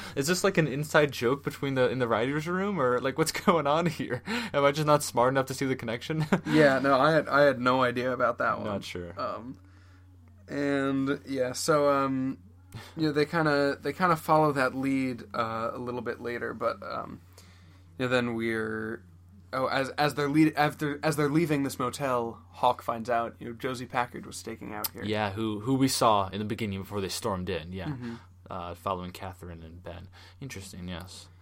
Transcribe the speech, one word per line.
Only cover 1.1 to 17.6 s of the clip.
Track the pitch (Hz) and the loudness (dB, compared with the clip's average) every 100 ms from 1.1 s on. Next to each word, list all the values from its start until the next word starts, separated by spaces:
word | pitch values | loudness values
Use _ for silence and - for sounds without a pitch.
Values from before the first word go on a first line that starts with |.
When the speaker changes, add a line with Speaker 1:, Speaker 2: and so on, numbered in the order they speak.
Speaker 1:
joke | 120 120 147 | 2 0 2
between | - - 139 | -2 -4 -2
the, | 131 123 | 2 2
in | 127 | 2
the | 120 | 2
writer's | 107 127 147 151 | 2 2 -2 -2
room? | 185 196 190 | -2 -2 2
Or, | 127 123 | 2 2
like, | 131 135 | 0 0
what's | 156 | 0
<laughs> | - - | 0 2
going | 170 143 | 4 4
on | 156 170 | 2 2
here? | - 123 127 - 233 220 | -2 -4 -6 -4 -6 -4
Am | 147 | 2
I | 143 | 4
just | 147 151 | 4 4
not | 147 | 4
smart | - 123 123 | 2 2 4
enough | 135 131 | 4 0
to | |
see | 131 135 | -2 -2
the | 131 | -2
connection?" | 117 120 - 156 156 - | -4 -6 -4 -2 0 0
<laughs> | - | 2
Speaker 2:
Yeah, | 151 147 135 | 6 6 6
no, | 135 135 | 4 6
I | 147 | 6
had, | 160 - | 4 4
I | 135 | 4
had | 143 123 | 6 4
no | 127 127 | 4 4
idea | 123 123 123 | 4 2 -2
about | 123 120 120 | 2 0 2
that | 123 107 | 0 -2
one. | 104 | -2
Speaker 1:
Not | 98 | -4
sure. | - 92 87 87 | -6 -10 -10 -8
Speaker 2:
Um, | 120 101 120 135 - - - - - - - - - | -6 -6 -10 -16 -20 -20 -20 -20 -20 -20 -20 -20 -10
and, | 143 143 139 135 135 135 143 131 | -4 -2 0 0 0 0 -2 -4
yeah, | 135 127 | -4 -2
so, | 123 - 151 143 | -2 2 4 4
um, | 139 135 131 131 131 - - - - - - | 4 2 0 -2 -6 -12 -20 -20 -18 -14 -2
you | 156 | 0
know, | |
they | 147 | 2
kinda, | 147 170 156 143 143 139 | 2 2 2 4 2 0
they | 143 | -4
kinda | 143 185 160 | 0 2 2
follow | - 156 151 | 4 6 6
that | 143 127 | 4 0
lead, | 131 135 135 131 117 107 | 0 0 0 0 -4 -6
uh, | - 113 113 113 | -4 -4 -2 -4
a | 127 | -4
little | 123 123 | -6 -6
bit | 120 - | -6 -6
later, | 120 120 120 | -6 -6 -6
but, | 113 117 - | -4 -4 -4
um, | - 110 - - - - - - | -6 -8 -8 -12 -18 -20 -20 -20